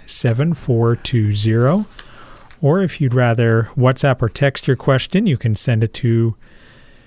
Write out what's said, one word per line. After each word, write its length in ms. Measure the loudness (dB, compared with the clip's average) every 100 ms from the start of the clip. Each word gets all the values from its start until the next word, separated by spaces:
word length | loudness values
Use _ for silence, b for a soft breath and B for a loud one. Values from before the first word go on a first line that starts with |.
| -12
seven 480 | -4 -2 0 -2
four 420 | -2 -2 0 0 0
two 380 | -2 0 0
zero. 520 | 0 0 2 2 0 -2 B B B B B B B
Or 200 | 0 2
if 200 | 0 -2
you'd 120 | 0
rather 560 | 2 2 2 2 2 0 0
WhatsApp 460 | 0 2 0 0
or 80 | -2
text 380 | -2 -2 -2 -2
your 100 | -2
question, 500 | 0 0 0 0 0
you 80 | 0
can 220 | -2 -2
send 260 | 0 0
it 100 | -2 -2
to 420 | 0 2 0 -2 b b b b b b